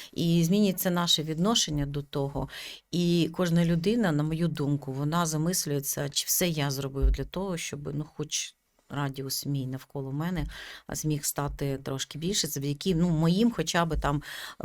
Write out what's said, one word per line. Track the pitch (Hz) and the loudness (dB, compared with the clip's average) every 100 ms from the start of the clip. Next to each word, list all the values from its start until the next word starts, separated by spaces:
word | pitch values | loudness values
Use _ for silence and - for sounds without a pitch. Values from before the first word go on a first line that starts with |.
| - | -12
і | - 170 170 | -2 4 4
змінюється | 165 202 208 175 190 | 6 4 4 2 0
наше | 175 175 - | 0 2 0
відношення | 156 160 190 233 - 147 143 | 0 0 2 2 2 0 -2
до | 143 | -4
того. | 143 147 139 139 139 - - - - | -4 -2 -2 -2 -6 -8 -14 -16 -4
І | 170 175 170 160 | 0 4 4 2
кожна | 165 180 165 170 | 2 2 4 4
людина, | 170 175 240 202 | 4 2 2 4
на | 147 | 2
мою | 151 160 170 | 0 0 0
думку, | 147 139 143 143 | 0 0 0 -2
вона | 131 147 170 165 | -4 0 0 0
замислюється, | 156 160 185 156 143 139 - 143 | 0 0 0 0 -2 -2 -4 -4
чи | - - | -4 0
все | - 175 | 2 2
я | 151 143 | 2 0
зробив | 135 139 135 147 | 0 -4 2 2
для | - 135 | 2 0
того, | 175 196 170 | -4 -4 -4
щоб, | - 147 147 143 | -6 -8 -6 -6
ну, | 151 - | -6 -6
хоч | 151 - - - _ _ - | -6 -4 -6 -12 _ _ -10
радіус | 135 143 135 135 - 139 | -4 -4 -4 -6 -4 -2
мій | 143 127 | -2 -2
навколо | 131 - 143 135 | -6 -8 -8 -6
мене, | 139 170 180 - - - - - | -4 -2 -2 -4 -6 -14 -16 -10
а, | 147 | -4
зміг | 156 147 - | 0 0 -2
стати | - 143 - 143 135 | -2 -4 -2 -4 -4
трошки | 139 135 - 143 | -4 -6 -6 -6
більше, | 165 214 - | -2 0 -2
завдяки, | 143 139 143 190 165 | -2 -4 -2 0 2
ну, | 180 | 4
моїм | 156 165 180 233 | 4 4 4 4
хоча | 233 160 175 165 | 2 0 2 2
б | 151 | 2
там | 147 143 - - - - | 0 0 -4 -12 -12 -8